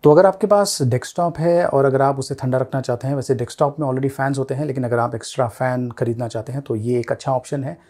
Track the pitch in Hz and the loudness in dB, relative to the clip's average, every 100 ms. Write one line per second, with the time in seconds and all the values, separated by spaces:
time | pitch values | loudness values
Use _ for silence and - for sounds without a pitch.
0 | 147 151 190 - 208 202 196 - 131 123 | 8 8 8 4 2 4 2 0 0 0
1 | - - 175 165 165 170 175 139 135 131 | -4 -4 -2 0 2 2 2 2 2 4
2 | 135 135 131 135 131 131 127 139 123 120 | 2 0 -6 -4 -2 -2 -2 -4 -4 -4
3 | 131 139 123 127 117 - 147 143 143 131 | -2 -4 -2 -2 -2 -2 -2 0 -4 -2
4 | 135 135 135 135 135 135 151 135 123 120 | -4 -2 -4 -2 -4 -4 -4 -4 -2 0
5 | 120 120 - - 120 - 131 127 123 117 | 0 -4 -10 -4 -4 -2 -2 -2 -4 -4
6 | 117 117 120 117 110 131 139 113 110 123 | -4 -2 -4 -6 -8 -10 -4 -4 0 -2
7 | 117 123 - 131 - 143 135 170 | -2 -4 -2 -2 -2 -6 -6 -10